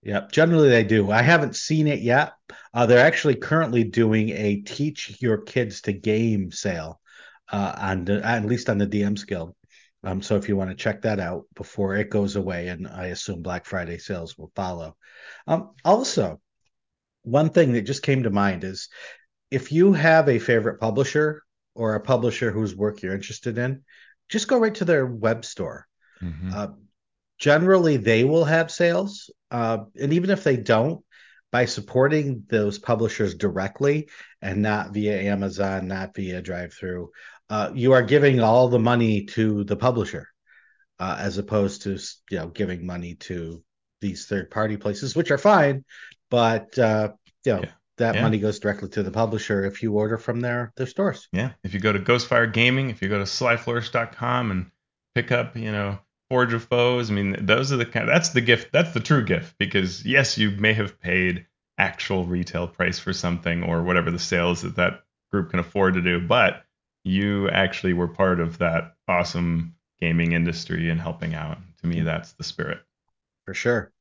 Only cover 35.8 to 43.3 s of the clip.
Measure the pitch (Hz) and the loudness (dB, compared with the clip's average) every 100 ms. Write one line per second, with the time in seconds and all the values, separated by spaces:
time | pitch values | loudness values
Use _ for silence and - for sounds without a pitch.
35.8 | 92 95 95 - 95 90 90 90 90 - | -6 -8 -8 -8 -8 -8 -8 -10 -10 -12
36.8 | 92 90 85 - - - _ 107 101 131 | -10 -10 -12 -16 -20 -20 _ -4 -4 0
37.8 | 123 131 113 143 143 127 110 120 127 123 | 6 6 6 4 6 4 6 6 6 4
38.8 | 117 120 117 107 101 - 107 104 101 104 | 4 4 4 2 -2 0 0 0 -2 0
39.8 | 123 123 98 82 - _ _ _ _ _ | 0 0 -4 -8 -14 _ _ _ _ _
40.8 | _ _ 92 82 101 95 101 107 98 - | _ _ -8 -4 -6 -6 -2 0 0 -2
41.8 | 101 95 - - _ 92 82 - 98 90 | -8 -8 -10 -18 _ -8 -8 -6 -6 -4
42.8 | 87 90 87 82 - | -8 -10 -10 -14 -10